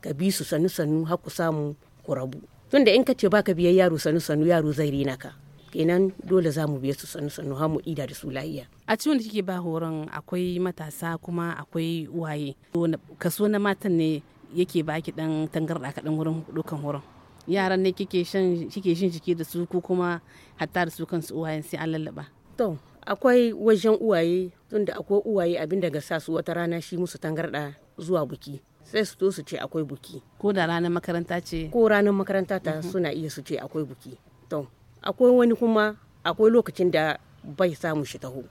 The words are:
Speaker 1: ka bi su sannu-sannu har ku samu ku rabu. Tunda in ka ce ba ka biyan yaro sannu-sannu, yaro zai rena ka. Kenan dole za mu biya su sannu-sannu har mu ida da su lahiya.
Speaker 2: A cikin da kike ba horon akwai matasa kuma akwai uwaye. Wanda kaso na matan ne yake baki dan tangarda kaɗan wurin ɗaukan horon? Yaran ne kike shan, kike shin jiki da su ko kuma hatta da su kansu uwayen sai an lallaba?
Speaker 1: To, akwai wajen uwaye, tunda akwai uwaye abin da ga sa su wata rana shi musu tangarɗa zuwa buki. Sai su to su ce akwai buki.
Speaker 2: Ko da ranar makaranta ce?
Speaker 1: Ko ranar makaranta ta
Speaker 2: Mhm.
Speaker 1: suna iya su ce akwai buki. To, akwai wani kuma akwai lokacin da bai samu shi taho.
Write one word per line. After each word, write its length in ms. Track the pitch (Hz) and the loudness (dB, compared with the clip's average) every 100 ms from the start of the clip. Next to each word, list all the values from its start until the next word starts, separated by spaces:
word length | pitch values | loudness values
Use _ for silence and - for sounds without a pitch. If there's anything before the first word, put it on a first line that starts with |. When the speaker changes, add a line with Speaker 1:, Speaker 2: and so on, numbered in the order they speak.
Speaker 1:
ka 100 | 160 143 | -8 -2
bi 140 | 185 | 0
su 120 | 185 | 0
sannu-sannu 600 | 147 156 180 - 151 156 160 | -2 0 0 0 0 0 0
har 120 | 175 | -4
ku 100 | - | -6
samu 460 | - 165 151 147 147 _ _ - | -4 -2 0 -4 -8 _ _ -6
ku 80 | |
rabu. 260 | 135 131 127 - - - | -4 -4 -10 -18 -20 2
Tunda 180 | 277 247 | 6 8
in 100 | 208 | 6
ka 80 | 254 | 4
ce 160 | 254 202 | 2 4
ba 140 | 208 | 4
ka 80 | 202 | 2
biyan 240 | 170 175 185 | 2 6 6
yaro 220 | 180 160 | 6 4
sannu-sannu, 460 | 170 165 156 151 156 | 0 0 0 2 4
yaro 240 | 175 151 | 4 2
zai 160 | 147 151 | 0 -2
rena 280 | 139 135 131 | 0 -2 -4
ka. 160 | 135 - - - - | -10 -18 -20 -20 -12
Kenan 400 | - 160 175 190 190 | 0 2 4 2 -2
dole 260 | - 185 165 | 2 2 2
za 160 | 147 151 | 0 -2
mu 140 | 143 | -2
biya 140 | 135 143 | -2 -4
su 80 | - | -8
sannu-sannu 480 | - 147 - 151 | -8 -8 -6 -8
har 140 | 135 156 | -2 -2
mu 80 | 160 - | -2 -4
ida 160 | 151 131 | -6 -8
da 60 | 143 | -10
su 100 | 156 | -10
lahiya. 340 | 131 151 147 123 - - | -8 -8 -10 -12 -20 -4
Speaker 2:
A 60 | 214 | -2
cikin 220 | 294 285 | 2 0
da 20 | |
kike 200 | 220 208 185 | 0 -4 -4
ba 140 | 185 | -4
horon 460 | 170 160 165 160 156 | -4 -4 -4 -6 -8
akwai 480 | - - 180 180 175 | -12 -6 -4 -2 -2
matasa 560 | 180 175 156 - 170 165 | -4 -4 -12 -8 -6 -6
kuma 320 | - 175 170 | -6 -4 -4
akwai 540 | 165 156 170 165 165 156 | -6 -8 -4 -4 -4 -6
uwaye. 460 | 165 160 147 143 135 _ | -6 -6 -6 -6 -10 _
Wanda 240 | 170 170 160 - - | -2 0 -2 -8 -4
kaso 240 | 180 - 208 | -4 0 0
na 120 | 208 | 2
matan 320 | 202 190 202 | 0 0 0
ne 240 | 170 160 151 - _ - | 2 2 0 -6 _ -10
yake 320 | 170 180 175 | -2 0 0
baki 320 | 156 156 165 | -2 -4 -6
dan 320 | - 160 156 156 | -6 -2 -2 -2
tangarda 480 | 160 156 165 131 | -2 -4 -4 -6
kaɗan 160 | - 156 | -8 -4
wurin 320 | 156 160 160 156 | -2 -2 -4 -6
ɗaukan 280 | 156 160 151 | -8 -6 -6
horon? 200 | 143 143 - - - - - | -6 -6 -10 -20 -20 -20 -2
Yaran 320 | 190 190 185 190 | 0 2 2 2
ne 80 | |
kike 320 | 185 196 180 175 | 0 -2 -2 0
shan, 400 | 196 185 170 160 | 2 2 0 -4
kike 280 | - 190 170 | -4 0 2
shin 160 | 190 | 0
jiki 240 | 165 - 170 | -2 -2 -2
da 80 | 160 | -2
su 160 | 175 175 | -4 -2
ko 120 | 180 | -4
kuma 380 | - 180 175 170 - - - - | -2 0 0 -2 -8 -20 -20 -8
hatta 260 | 156 180 170 | -4 -2 -2
da 40 | |
su 160 | - 160 | -4 -6
kansu 320 | 170 160 151 | -6 -4 -6
uwayen 240 | 160 156 | -4 -6
sai 160 | 151 165 | -6 -6
an 160 | 160 | -4
lallaba? 320 | 160 156 151 143 _ _ - | -4 -6 -10 -16 _ _ -2
Speaker 1:
To, 160 | 226 156 - - - | -2 -2 -12 -20 -6
akwai 480 | 202 269 247 240 | 0 4 6 6
wajen 400 | 214 214 214 220 214 | 2 4 6 6 4
uwaye, 480 | 226 180 165 180 180 _ _ | 4 4 4 2 -2 _ _
tunda 320 | 214 202 - | -2 -2 -4
akwai 240 | - 202 | 0 0
uwaye 320 | 214 202 170 170 | 2 0 2 0
abin 160 | 156 185 | 0 0
da 60 | 175 | 0
ga 120 | 147 | -2
sa 160 | - 165 | -4 -6
su 160 | 151 | -2
wata 160 | 165 170 | -4 -2
rana 280 | 170 170 170 | -2 -2 -2
shi 160 | 156 175 | -4 -4
musu 160 | 175 - | -4 -4
tangarɗa 600 | 160 156 160 143 147 143 _ | -6 -4 -4 -6 -8 -10 _
zuwa 320 | - 165 180 139 | -14 -2 -2 -2
buki. 320 | 156 - 139 _ _ | -6 -12 -14 _ _
Sai 240 | - 214 214 | -6 -4 -4
su 80 | |
to 160 | - 190 | 0 -2
su 160 | 190 143 | 0 -8
ce 80 | |
akwai 320 | 165 - 160 147 | -8 -6 -4 -6
buki. 320 | 135 - 147 _ | -8 -14 -18 _
Speaker 2:
Ko 160 | _ 202 | _ 0
da 160 | 196 165 | 2 2
ranar 240 | 170 170 | 0 0
makaranta 480 | 170 - 170 170 175 | -2 -2 -4 -2 -6
ce? 320 | 170 165 160 | -4 -8 -2
Speaker 1:
Ko 160 | 240 220 | 4 4
ranar 240 | 208 202 | 6 4
makaranta 480 | 196 196 196 185 190 | 2 0 -2 -2 -4
ta 240 | 165 156 | -2 -4
Speaker 2:
Mhm. 80 | 175 | -4
Speaker 1:
suna 240 | 190 165 | -2 -2
iya 160 | 156 156 | -2 -8
su 80 | 143 139 | -10 -8
ce 80 | |
akwai 320 | 143 135 156 139 | -8 -6 -8 -8
buki. 320 | 131 - 127 _ _ - | -10 -18 -20 _ _ -8
To, 160 | 156 135 _ _ - | -8 -8 _ _ -10
akwai 280 | - 190 247 | -8 4 6
wani 240 | 247 240 | 8 6
kuma 400 | 226 233 220 214 208 _ _ - | 4 4 4 2 -2 _ _ -4
akwai 240 | 165 220 | 4 6
lokacin 400 | 233 220 - 180 | 6 2 0 2
da 240 | 165 156 - _ - - | 2 0 -2 _ -20 -18
bai 240 | 143 185 147 | 0 0 0
samu 240 | 170 156 | -4 -2
shi 140 | 135 - | -4 -10
taho. 240 | 131 131 117 | -12 -12 -14